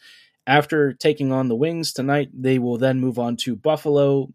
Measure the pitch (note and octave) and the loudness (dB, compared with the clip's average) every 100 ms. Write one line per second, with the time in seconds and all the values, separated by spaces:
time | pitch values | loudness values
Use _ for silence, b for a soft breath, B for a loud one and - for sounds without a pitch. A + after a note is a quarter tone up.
0 | B B B B - C#3+ C#3+ D#3 C#3+ A#2+ | B B B B 2 4 4 2 0 0
1 | D#3 D3 C3+ C3 C3 A#2 D#3 E3+ D3 - | 0 0 0 0 0 0 -2 -4 -6 -4
2 | C3 D3 C#3 B2+ C3 C3 B2 A#2 C3 C3 | -2 0 -2 -4 0 0 0 0 0 0
3 | B2+ A#2+ A#2+ A#2+ - G#2+ D3+ D3+ D#3 C#3+ | -2 -2 -4 -4 -6 -4 -2 -2 0 2
4 | C#3 C#3 C3+ | 2 2 -2